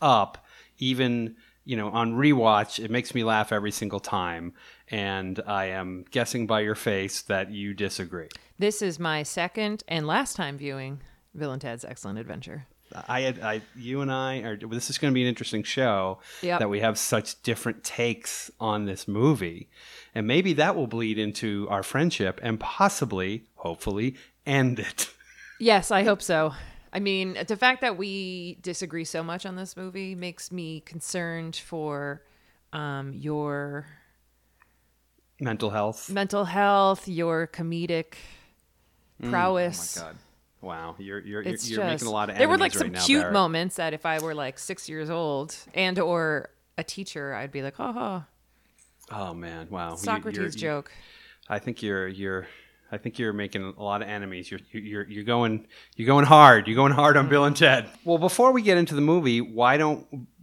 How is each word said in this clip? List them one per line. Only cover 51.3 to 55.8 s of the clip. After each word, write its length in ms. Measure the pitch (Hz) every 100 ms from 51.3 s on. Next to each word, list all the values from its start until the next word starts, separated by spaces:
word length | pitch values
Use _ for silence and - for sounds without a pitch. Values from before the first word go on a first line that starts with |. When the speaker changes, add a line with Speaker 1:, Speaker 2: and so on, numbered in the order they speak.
| - -
Speaker 1:
I 100 | 104
think 240 | - 110
you're, 240 | 107 95 95
you're, 400 | 95 98 95 92 - - _ _
I 60 | 104
think 220 | 120 113
you're 140 | 113
making 400 | 104 101 98 95 95
a 60 |
lot 180 | 104 104
of 60 | 104
enemies. 420 | 104 98 90 90
You're, 120 | 95 -
you're, 320 | 110 107 104 104
you're 160 | 104 104
going, 420 | 120 117 110 - -